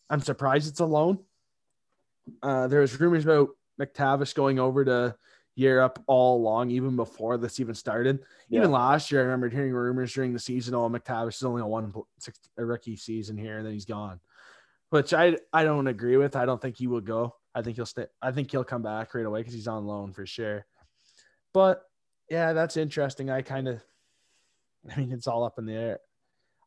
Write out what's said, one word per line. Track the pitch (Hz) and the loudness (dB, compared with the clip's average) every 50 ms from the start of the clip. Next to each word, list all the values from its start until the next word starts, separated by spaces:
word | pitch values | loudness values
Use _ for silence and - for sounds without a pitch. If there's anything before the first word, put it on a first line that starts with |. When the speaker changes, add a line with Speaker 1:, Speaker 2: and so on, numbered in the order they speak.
| _ - | _ -4
Speaker 1:
I'm | 147 143 | -4 -2
surprised | 135 - 131 - 139 131 135 151 151 156 | -2 -2 -4 -2 0 2 2 2 0 -2
it's | 143 - | -4 -2
a | 170 | 0
loan. | 160 151 151 160 175 196 196 - _ _ _ _ _ _ _ _ _ _ _ _ _ _ _ _ _ _ _ _ - - _ | 2 2 2 2 2 0 -2 -4 _ _ _ _ _ _ _ _ _ _ _ _ _ _ _ _ _ _ _ _ -20 -16 _
Uh, | - 139 135 131 127 | -4 -2 0 0 0
there | 127 139 147 | 2 4 4
was | 143 123 120 131 | 4 4 2 2
rumors | 165 175 170 160 147 | 2 4 4 4 4
about | 160 156 147 143 135 - _ _ _ _ - | 6 6 6 6 4 0 _ _ _ _ -8
McTavish | 139 135 - - 143 135 139 139 139 - - | -8 -6 -4 0 0 2 2 2 0 -2 0
going | 156 135 139 135 131 | 0 2 2 2 2
over | 127 131 131 143 139 | 2 2 2 2 2
to | 131 127 120 123 120 110 - _ _ _ _ _ _ _ | 4 2 2 2 0 -2 -6 _ _ _ _ _ _ _
Europe | 127 131 135 131 127 131 127 127 - - | 2 4 6 6 6 6 4 2 -2 0
all | - 135 127 127 127 123 | 2 4 6 6 6 6
along, | 120 113 107 110 117 123 123 | 4 2 2 2 2 0 0
even | 123 127 127 135 127 | 0 0 0 0 0
before | 123 117 - - - 110 117 123 | -2 -2 -4 -6 -6 -4 -2 -2
this | 120 120 107 - - | -2 -4 -4 -6 -6
even | 127 113 110 | -6 -6 -8
started. | - - 113 107 117 120 135 139 135 - _ _ _ _ - | -8 -6 -4 -2 0 2 2 0 -2 -4 _ _ _ _ -2
Speaker 2:
Yeah. | - 233 | 2 4
Speaker 1:
Even | 208 165 | 4 4
last | 139 123 123 131 139 156 - - | 4 4 4 4 4 2 2 0
year, | 147 139 | 0 2
I | 127 | 2
remember | 127 127 127 123 117 | 2 0 -2 -2 -2
hearing | 117 139 139 131 127 | -2 -2 -2 -2 -2
rumors | 123 120 123 127 127 127 113 - | -2 -2 -2 -2 -2 -4 -4 -4
during | 135 131 127 120 | -4 -4 -4 -4
the | 113 | -6
season, | - - 123 127 117 123 123 | -6 -6 -6 -6 -4 -2 -2
"Oh, | 120 117 117 | 0 0 0
McTavish | 120 120 - - 127 113 117 117 - | -2 -4 -6 -6 -4 -4 -4 -6 -6
is | - 131 | -4 -4
only | 127 117 120 | -4 -4 -4
a | 110 | -4
one | 107 110 113 107 104 | -4 -4 -4 -6 -6
pl-, | 98 107 - _ _ - | -10 -12 -14 _ _ -20
six, | - - - _ _ _ _ | -20 -20 -20 _ _ _ _
a | - 117 | -8 -6
rookie | 117 120 117 - 117 110 | -6 -6 -6 -8 -10 -12
season | 104 - - 110 110 101 107 107 | -12 -10 -10 -8 -8 -8 -10 -10
here, | 104 110 110 107 | -10 -10 -10 -10
and | 107 110 | -10 -10
then | 110 107 | -10 -10
he's | 104 98 | -10 -10
gone," | 113 107 104 104 98 92 87 _ _ _ _ - - - _ _ _ _ _ _ _ | -10 -10 -10 -10 -12 -12 -16 _ _ _ _ -20 -20 -20 _ _ _ _ _ _ _
which | 160 147 139 - 160 | 2 2 2 4 4
I, | 156 170 175 165 - - _ - | 6 6 6 4 2 -2 _ 2
I | 160 156 | 4 4
don't | 156 147 143 135 | 4 2 2 0
agree | 131 120 101 120 120 127 | 0 -2 -2 2 4 4
with. | 135 143 139 139 | 4 4 4 2
I | 131 123 | 0 0
don't | 127 127 113 | 0 0 -2
think | - 127 117 | -4 -6 -6
he | - 127 | -6 -4
will | 123 120 117 | -2 -2 -2
go. | 95 110 113 113 120 120 - _ _ _ - | -4 -2 -2 -2 -2 -4 -6 _ _ _ -8
I | 123 | -6
think | 110 120 110 | -6 -6 -6
he'll | 123 117 | -8 -8
stay. | - - 123 110 - _ - | -8 -8 -10 -10 -10 _ -8
I | - 131 | -6 -4
think | 127 147 139 - | -4 -4 -4 -2
he'll | - 135 123 | -4 -4 -4
come | - 131 120 | -4 -4 -6
back | 110 107 107 110 113 - - | -4 -4 -6 -6 -6 -6 -6
right | 120 113 | -6 -4
away | 107 107 110 113 | -4 -4 -6 -6
'cause | 120 120 | -8 -12
he's | 113 104 | -10 -8
on | 117 110 110 104 | -8 -8 -6 -6
loan | 104 104 101 101 101 | -8 -8 -8 -10 -10
for | 95 104 98 | -12 -14 -14
sure. | - - - 113 107 104 104 101 _ _ _ _ _ _ _ _ _ _ _ _ _ _ _ _ _ - | -12 -10 -8 -6 -6 -6 -8 -10 _ _ _ _ _ _ _ _ _ _ _ _ _ _ _ _ _ 4
But, | 190 190 190 185 - - _ _ _ _ _ _ _ _ - | 6 6 6 4 2 -4 _ _ _ _ _ _ _ _ -4
yeah, | 156 165 165 165 | -2 0 0 2
that's | 160 160 165 160 - | 2 2 0 0 0
interesting. | 160 160 147 - 156 143 131 - - 135 135 | -2 -2 -2 -2 -2 -2 -2 -4 -6 -6 -4
I | 131 131 135 | -4 -4 -4
kinda, | - 135 135 131 131 120 110 - _ _ _ _ _ _ _ _ _ _ _ _ _ _ _ _ _ _ _ - - | -6 -6 -6 -4 -4 -6 -8 -10 _ _ _ _ _ _ _ _ _ _ _ _ _ _ _ _ _ _ _ -20 -10
I | - 139 | -6 -6
mean, | 135 123 131 | -4 -4 -6
it's | 120 - | -8 -6
all | 131 117 117 120 | -4 -2 -2 -2
up | 113 - | -4 -6
in | - 113 | -8 -10
the | 110 110 | -8 -6
air. | 110 117 113 101 - _ _ _ _ _ _ _ _ _ _ _ _ _ | -6 -6 -6 -6 -8 _ _ _ _ _ _ _ _ _ _ _ _ _